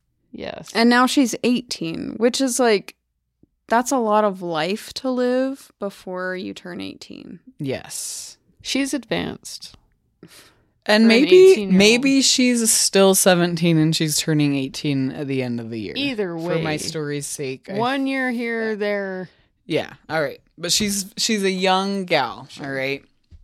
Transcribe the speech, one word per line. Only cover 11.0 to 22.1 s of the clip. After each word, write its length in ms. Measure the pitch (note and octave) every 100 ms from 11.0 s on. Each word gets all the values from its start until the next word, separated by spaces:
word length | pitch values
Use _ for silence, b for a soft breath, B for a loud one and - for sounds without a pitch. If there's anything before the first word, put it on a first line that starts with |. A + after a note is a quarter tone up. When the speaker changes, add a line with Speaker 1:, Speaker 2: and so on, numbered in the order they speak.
Speaker 1:
For 20 |
an 40 | A3+
Speaker 3:
maybe, 260 | A3+ D#4 F#4 F#4+
Speaker 1:
eighteen-year-old. 240 | F#4+ G3 F#3
Speaker 3:
maybe 440 | G#3 A#3+ C4+ C4+
she's 500 | B3+ - B3 A#3+ A3+
still 420 | - - G3 G3
seventeen 640 | F#3+ - F3+ F3 F3 E3+ E3
and 160 | D#3
she's 240 | D#3+ D#3+ D3
turning 380 | - D3+ D3 C#3
eighteen 560 | C3+ - D3+ C3+ C3
at 160 | - C#3+
the 160 | C3+
end 160 | B2 A#2
of 100 | A2+
the 120 | A2+
year. 120 | G2 -
Speaker 1:
Either 320 | C#4 A3+ F#3+ E3+
Speaker 3:
For 180 | E3+ E3
my 40 |
Speaker 1:
way. 140 | D#3+ D3+
Speaker 3:
story's 500 | - E3 D3 D3 C#3+
sake, 420 | - C3+ C3 -
I 40 |
Speaker 1:
One 340 | G3 A#3+ C#4 C4+
year 240 | C4+ B3+
here 400 | A#3+ A#3+ A#3 A3
or 40 | G#3+
there. 520 | G#3 G3+ G3 F#3 F3+ b b _ -
Speaker 3:
Yeah. 260 | D3+ - - -
All 120 | D#3
right. 180 | C#3 - _ -
But 140 | E3+
she's, 420 | - G#3 G3+ F#3+ -
she's 260 | - A3
a 80 | G3
young 540 | F#3+ F#3 F#3 G3 G3
gal. 420 | F3+